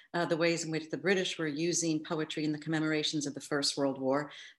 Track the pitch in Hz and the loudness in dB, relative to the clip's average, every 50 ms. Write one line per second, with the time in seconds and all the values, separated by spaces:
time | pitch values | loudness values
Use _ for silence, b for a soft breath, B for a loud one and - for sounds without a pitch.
0 | B B - 170 170 - 170 151 170 170 170 156 - 160 160 156 156 - - 139 | B B -2 0 2 2 2 4 4 4 4 2 0 -2 -2 -4 -2 -4 -6 -2
1 | 139 180 202 185 180 180 - - 165 156 143 151 165 175 165 - 165 165 156 151 | 2 2 4 4 2 0 -2 -2 -2 -2 -2 0 0 0 0 2 2 2 0 0
2 | 156 - 175 156 156 156 - 165 151 151 151 151 - 156 160 156 156 156 156 151 | 0 -2 -2 -2 -2 -2 -2 -2 -2 -2 -2 -2 -2 -2 0 0 2 2 2 2
3 | 151 - - 151 139 143 139 139 - - 151 143 139 - - - 139 139 131 127 | 0 0 0 -2 -2 -4 -6 -6 -6 -2 -2 0 0 0 0 2 2 2 2 0
4 | 135 131 135 147 147 143 B B B B B | 2 2 2 2 0 -4 B B B B B